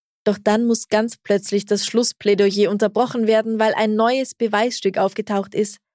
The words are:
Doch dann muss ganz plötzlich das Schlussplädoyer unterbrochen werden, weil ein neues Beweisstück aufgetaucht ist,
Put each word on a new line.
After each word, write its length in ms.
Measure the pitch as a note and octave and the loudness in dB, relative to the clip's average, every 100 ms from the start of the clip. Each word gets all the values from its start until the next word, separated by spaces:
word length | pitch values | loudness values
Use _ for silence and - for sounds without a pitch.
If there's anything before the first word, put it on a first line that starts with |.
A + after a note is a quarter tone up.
| _ _ | _ _
Doch 120 | G#3 G3+ | -2 0
dann 300 | G#3+ A3 A#3+ | 0 2 2
muss 220 | A3+ - | 0 0
ganz 280 | G#3+ A3+ - | -2 -2 -4
plötzlich 480 | - G3+ - G3+ | -2 -2 0 -4
das 220 | G3+ G#3 - | -2 -4 -2
Schlussplädoyer 840 | A3+ A#3 - G3+ G3+ G3+ G3+ F#3+ | -2 -2 -2 0 2 2 2 0
unterbrochen 560 | G3+ G#3 G#3+ B3 B3 A3 | 2 0 0 -2 0 2
werden, 320 | A3 A3 A3 | 2 2 0
weil 140 | A3 | 0
ein 240 | - A3 G#3+ | 0 0 2
neues 380 | A#3 C4 B3+ | 2 0 -2
Beweisstück 640 | - A3+ G#3 A#3+ - G3 F#3 | -4 -2 0 0 -2 -2 0
aufgetaucht 560 | G3 G#3 G#3 G3+ G3+ | -2 -2 -4 -4 -2
ist, 240 | - G#3+ - _ | -4 -4 -6 _